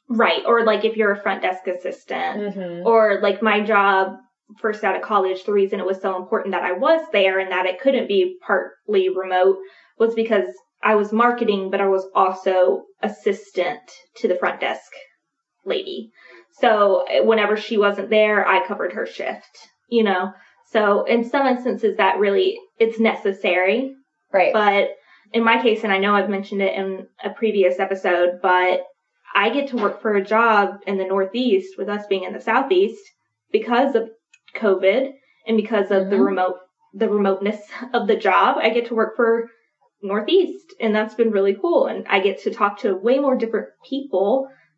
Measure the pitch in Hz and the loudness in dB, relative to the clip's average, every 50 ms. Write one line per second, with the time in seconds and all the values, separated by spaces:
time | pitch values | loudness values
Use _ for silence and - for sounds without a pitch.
0 | _ - 233 220 214 170 - - - - 233 233 220 220 214 202 220 220 214 214 | _ -4 0 0 2 2 0 0 0 2 2 4 4 2 2 2 0 0 0 0
1 | 214 202 202 202 - 202 196 - 190 185 185 - - 190 180 - - - - - | 0 0 0 -2 -2 -4 -4 -2 -4 -4 -4 -4 -6 -6 -6 -6 -8 -10 -10 -10
2 | _ - 190 170 175 - 208 208 208 202 196 196 180 175 170 175 185 233 226 220 | _ -8 -6 -6 -4 -6 -6 -6 -6 -6 -8 -8 -10 -10 -8 -4 0 2 4 4
3 | 220 208 196 190 208 196 190 - 220 214 208 208 208 214 208 202 196 202 190 190 | 4 4 2 0 0 -2 0 0 0 0 2 2 0 2 2 2 4 4 2 2
4 | 190 - - - _ _ _ _ _ _ - - - 214 202 - 220 190 190 180 | 0 -2 -6 -12 _ _ _ _ _ _ -10 -6 -6 -4 -4 -2 -2 -4 -2 -4
5 | - - 214 196 190 185 185 185 - 214 202 202 196 196 208 190 180 190 190 190 | -4 -2 0 0 0 0 -4 -4 -4 -2 0 2 2 0 0 -2 -2 -4 -4 -4
6 | - 190 190 185 196 - 220 196 185 196 185 170 180 185 180 185 269 320 330 320 | -4 -4 -4 -6 -6 -4 -4 -4 -4 -4 -4 -4 -2 -4 -2 0 2 2 2 2
7 | 320 - - 202 190 190 190 190 190 190 180 185 185 185 180 - - 277 269 226 | 0 0 0 2 2 2 2 0 -2 -2 -2 -2 -2 -2 -4 -2 0 0 0 0
8 | - - 202 190 180 180 185 - - - 196 180 - - - _ _ 214 208 190 | 0 0 2 2 2 0 -2 -6 -4 -2 0 0 -2 -4 -12 _ _ -2 0 2
9 | 185 185 185 185 190 185 185 185 185 190 190 - - - - _ _ _ _ - | 2 0 -2 -4 -4 -2 2 2 4 4 2 0 -4 -18 -20 _ _ _ _ -2
10 | 226 226 226 233 220 - 214 190 180 - - - _ _ _ _ - 214 220 208 | 0 0 0 0 0 0 0 0 0 -2 -6 -14 _ _ _ _ 0 2 2 2
11 | 202 208 214 226 240 247 240 - 226 214 202 190 190 190 196 196 196 196 190 190 | 2 0 2 2 2 2 2 0 0 0 0 -2 -2 -4 -2 0 0 0 0 0
12 | 190 - - 196 190 185 190 - - 196 185 185 180 - - - - - _ _ | -2 -2 0 0 0 0 0 -2 -2 0 2 4 4 2 2 -2 -6 -14 _ _
13 | 220 208 - - - 208 196 - - - - 185 170 170 - - - - - - | -8 -8 -6 -4 -4 -4 -4 -4 -8 -8 -4 -4 -4 -4 -6 -10 -14 -20 -20 -20
14 | _ _ - - - 190 - - 190 170 - - 151 - - - - - - - | _ _ -10 -4 -2 -2 -2 -2 -2 -4 -4 -4 -6 -6 -6 -8 -12 -18 -20 -20
15 | - _ _ _ _ _ _ _ _ _ _ _ - 190 156 - - - - 240 | -20 _ _ _ _ _ _ _ _ _ _ _ -8 -6 -6 -6 -6 -8 -12 -12
16 | 220 - _ _ - - - - - _ _ - 254 226 220 208 202 196 185 180 | -14 -16 _ _ -20 -20 -20 -20 -20 _ _ 0 2 2 4 4 4 4 2 2
17 | - - - - 214 220 220 214 202 202 214 214 - - 233 202 208 202 202 202 | 0 0 0 2 4 4 4 2 2 0 0 -2 -4 -2 0 2 2 2 0 -2
18 | - - 214 214 214 208 208 196 - - 190 180 180 - 196 180 175 180 196 - | -2 0 2 2 4 4 2 0 0 2 0 0 -2 -4 -6 -6 -6 -6 -6 -6
19 | - - - - - - - - - _ _ - - - _ _ _ - 240 226 | -8 -8 -8 -8 -8 -8 -10 -10 -14 _ _ -20 -20 -20 _ _ _ -2 0 2
20 | 214 196 185 180 190 202 - - _ _ _ _ _ _ - 214 208 202 202 - | 2 2 0 -2 -4 -6 -8 -14 _ _ _ _ _ _ 0 2 2 2 2 2
21 | - - 233 233 233 - - 277 269 254 247 - - 240 196 - 226 202 - 214 | 0 0 0 0 0 0 0 0 2 0 0 -2 -2 -4 -4 -2 -2 -2 0 2
22 | 196 190 185 190 208 196 196 190 185 190 - - - _ _ - 226 220 220 220 | 2 2 2 2 2 2 2 2 0 0 -2 -6 -10 _ _ 0 0 0 2 2
23 | 226 220 - - - 196 196 - - 190 175 180 185 196 214 247 269 269 - - | 0 0 0 -2 -4 -4 -4 -2 -2 -2 0 0 2 2 0 0 -2 -4 -8 -14
24 | _ _ _ _ _ _ - - 254 - - 214 202 202 196 202 - - - - | _ _ _ _ _ _ 0 2 2 2 2 2 2 2 2 2 0 -2 -4 -10
25 | _ _ _ _ _ _ - 233 226 226 233 247 254 226 214 - 233 202 190 190 | _ _ _ _ _ _ -2 0 2 2 2 2 2 2 0 0 0 -2 0 0
26 | 196 208 208 202 196 208 196 196 202 - 208 196 196 190 - 196 196 190 190 190 | 2 2 2 2 0 0 -2 -4 -6 -6 -4 -2 -2 -2 -2 -4 -6 -6 -8 -10
27 | - - _ - - 196 - - 226 214 196 202 180 180 180 - 190 190 190 190 | -12 -16 _ -12 -12 -12 -6 -4 -2 0 2 2 2 2 2 0 -2 -4 -4 -2
28 | - 185 175 175 175 175 180 - - 185 180 - 208 214 - - - - - _ | -2 0 2 2 2 0 0 0 0 2 2 4 2 2 0 -2 -4 -8 -16 _
29 | _ _ _ _ _ - - 175 202 233 254 285 - - 247 220 202 190 - - | _ _ _ _ _ -4 -2 0 0 0 0 -2 -4 -4 -4 -2 -2 -4 -4 -4
30 | - 220 208 196 196 - 214 226 233 226 214 202 196 190 - - - 196 196 190 | -4 -2 0 -2 0 0 2 2 4 4 4 2 2 0 -2 -8 -8 -6 -4 -4
31 | 185 190 196 196 190 190 - 247 254 233 190 190 190 - - - 196 202 208 202 | -2 -2 0 -2 -2 -2 -2 -2 0 2 2 0 0 -2 -10 -10 -8 -6 -6 -6
32 | - - 196 185 185 180 - - - 226 226 269 - - 190 180 202 226 220 - | -4 -4 -4 -4 -4 -8 -10 -8 -4 -2 0 0 2 2 2 2 2 2 -2 -8
33 | - - _ _ _ _ _ _ _ _ - 220 - 233 240 247 269 - - 226 | -18 -20 _ _ _ _ _ _ _ _ -2 -2 0 0 2 2 2 2 2 0
34 | 226 - - _ _ _ _ _ _ _ - - 233 202 190 180 190 190 208 269 | -2 -4 -12 _ _ _ _ _ _ _ -8 -2 0 2 2 2 2 2 2 2
35 | 269 269 - _ _ _ _ _ - 226 226 214 202 - 226 202 196 - 196 190 | 0 -4 -6 _ _ _ _ _ -4 -2 0 0 0 0 0 -2 0 0 0 0
36 | 190 190 202 226 262 202 190 185 185 185 - - - _ _ _ _ _ - 202 | 0 2 2 2 2 2 2 0 -2 -2 -4 -6 -14 _ _ _ _ _ -6 -4
37 | 226 202 208 202 202 196 190 - 196 208 220 - - - - - 247 - - 233 | -2 0 2 2 2 2 0 0 -2 -4 -4 -6 -10 -18 -18 -16 -8 -4 -4 -2
38 | 202 202 214 - - 190 - - 202 240 - - - - 233 240 233 - 233 220 | 0 0 0 0 2 2 4 4 4 2 2 2 0 0 0 0 -2 -2 -2 -2
39 | 220 220 - - 233 226 226 233 233 - _ _ _ _ _ _ _ _ _ _ | -2 -2 0 0 2 2 2 0 -2 -6 _ _ _ _ _ _ _ _ _ _
40 | 202 190 202 220 220 294 339 392 339 262 - - _ - - - 226 214 208 214 | -6 -4 -4 -2 0 2 2 4 2 2 -2 -10 _ -20 -8 -4 0 0 0 0
41 | 220 226 - - 226 220 208 196 196 202 202 - - 339 330 - - 220 208 196 | 0 -2 0 0 0 2 2 2 2 2 0 0 0 2 2 2 2 0 -2 -6
42 | - - 202 196 190 196 190 - - 214 - - 208 202 208 - - 202 185 185 | -4 -2 0 0 0 0 -2 -4 -6 -6 -4 -2 -2 -2 -2 -2 -2 -2 -2 0
43 | 196 240 262 285 285 262 254 - 226 226 220 202 - - - _ _ - 269 269 | 0 2 2 2 2 2 0 0 -2 -2 -4 -4 -6 -8 -16 _ _ -10 -8 -8
44 | - - 202 180 196 202 262 269 269 - - _ _ _ _ | -6 -4 -2 0 2 2 2 0 -2 -4 -12 _ _ _ _